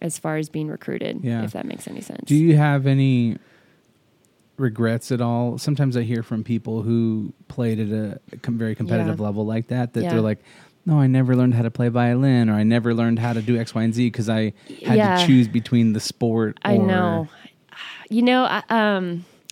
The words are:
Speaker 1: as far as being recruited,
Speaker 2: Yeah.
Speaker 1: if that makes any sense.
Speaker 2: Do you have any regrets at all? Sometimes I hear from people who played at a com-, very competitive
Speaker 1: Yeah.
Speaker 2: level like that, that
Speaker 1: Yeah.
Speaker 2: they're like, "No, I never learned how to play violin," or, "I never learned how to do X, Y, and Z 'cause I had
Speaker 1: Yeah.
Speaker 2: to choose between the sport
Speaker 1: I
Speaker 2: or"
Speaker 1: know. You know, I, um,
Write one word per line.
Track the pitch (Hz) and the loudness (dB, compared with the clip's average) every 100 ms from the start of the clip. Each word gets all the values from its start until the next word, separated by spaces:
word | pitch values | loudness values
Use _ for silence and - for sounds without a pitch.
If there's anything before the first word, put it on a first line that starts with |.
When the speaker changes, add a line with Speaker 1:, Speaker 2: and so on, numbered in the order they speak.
Speaker 1:
as | 170 - | -10 -6
far | 160 156 | -6 -4
as | 156 | -4
being | 156 151 | -6 -8
recruited, | - - 120 - - | -8 -8 -8 -6 -6
Speaker 2:
Yeah. | 123 117 | -4 -4
Speaker 1:
if | 110 | -4
that | 104 - | -8 -10
makes | - - | -12 -14
any | - | -14
sense. | - - - | -14 -10 0
Speaker 2:
Do | 147 | 2
you | 165 151 | 6 6
have | 147 143 135 | 4 2 2
any | 135 135 123 117 - _ _ _ _ _ _ _ _ _ _ _ - | 2 4 2 0 -4 _ _ _ _ _ _ _ _ _ _ _ -4
regrets | 131 110 113 113 - | -2 0 0 0 -2
at | 123 | -2
all? | 120 120 120 117 | 0 0 -2 -2
Sometimes | - 143 135 120 | -2 0 0 0
I | |
hear | 113 117 | -2 -2
from | 110 113 | -4 -6
people | 110 113 110 113 | -2 -4 -2 -4
who | 107 117 113 110 101 - - | 0 0 0 -2 -6 -12 -12
played | - 117 110 | -4 -2 -2
at | 104 | -2
a | 107 107 - _ - | -4 -6 -10 _ -12
com-, | - 117 | -6 -4
very | 113 107 | -4 -4
competitive | 113 117 107 104 | -2 -2 0 -2
Speaker 1:
Yeah. | 104 | -4
Speaker 2:
level | 104 107 | -4 -4
like | 113 120 | -4 -4
that, | 123 120 | -4 -4
that | 117 | -4
Speaker 1:
Yeah. | 175 | -2
Speaker 2:
they're | 113 | 0
like, | 107 107 - - - _ - | 0 -2 -8 -20 -20 _ 0
"No, | 151 | 2
I | 135 | 4
never | 131 127 127 | 4 2 4
learned | 127 | 4
how | 117 | 2
to | 113 | 0
play | - 120 | -2 0
violin," | 120 120 123 135 123 110 | 2 2 2 2 4 4
or, | |
"I | 107 | 2
never | 107 117 117 | 2 2 2
learned | 117 117 113 | 0 0 0
how | 117 | 0
to | 113 | -2
do | 107 120 | 0 -2
X, | 113 113 | -2 -2
Y, | |
and | 113 | -2
Z | 110 123 | 0 -2
'cause | 113 107 | 0 -2
I | 110 110 - - - - | 0 -2 -6 -16 -8 2
had | 214 | 4
Speaker 1:
Yeah. | 208 180 | 4 4
Speaker 2:
to | 175 | 6
choose | 127 113 | 4 4
between | 117 110 120 113 | 0 0 2 2
the | 107 | 0
sport | - - 120 113 110 - | -4 -4 -2 0 -2 -2
Speaker 1:
I | 196 202 | 0 2
Speaker 2:
or" | 190 | 2
Speaker 1:
know. | 185 180 165 151 - - _ _ - - - - | 2 0 -2 -4 -12 -20 _ _ -20 -18 -18 -4
You | 220 | 0
know, | 247 254 254 | 2 4 2
I, | - - | -2 -2
um, | 226 208 196 180 175 175 _ - | 0 2 0 -2 -6 -10 _ -20